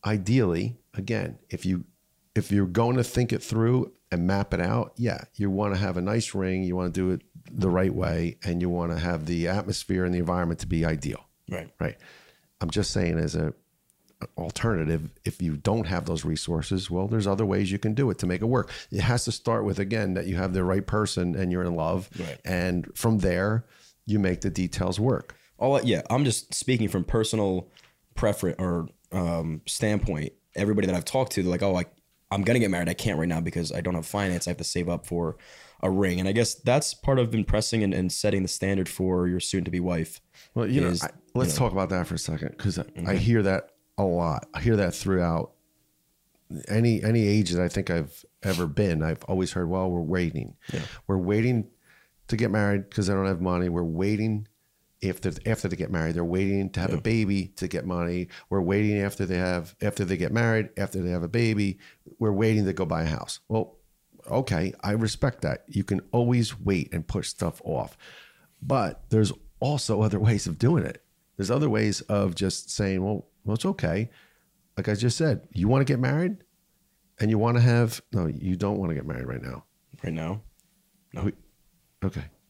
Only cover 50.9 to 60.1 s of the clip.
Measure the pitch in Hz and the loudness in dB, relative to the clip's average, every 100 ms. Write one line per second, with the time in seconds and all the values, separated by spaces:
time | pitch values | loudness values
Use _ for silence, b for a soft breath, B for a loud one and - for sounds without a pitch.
50.9 | B - 98 90 107 120 120 104 _ b | B -2 0 2 2 2 0 -2 _ b
51.9 | b b b - 110 110 107 101 101 98 | b b b -6 -2 0 2 2 0 -2
52.9 | - 95 98 95 87 92 90 90 85 85 | -2 0 0 0 0 0 0 0 0 -2
53.9 | 82 98 104 110 107 107 _ _ _ _ | 0 0 0 0 -2 -6 _ _ _ _
54.9 | _ 98 90 95 78 107 110 95 85 90 | _ -4 -2 -4 -2 -2 -2 -2 -4 -2
55.9 | 87 80 82 85 90 98 98 98 - 85 | -2 0 -2 0 0 0 0 -2 -2 -2
56.9 | 78 113 113 101 98 92 - 90 85 90 | 0 0 0 2 0 -2 -6 -4 -4 -2
57.9 | 87 87 90 87 B B 98 87 98 107 | -2 -2 -2 -4 B B 0 2 2 2
58.9 | 104 98 - 92 90 92 90 80 - 101 | 2 -2 -2 -2 0 0 -2 -4 -4 -4
59.9 | - 92 | -2 -2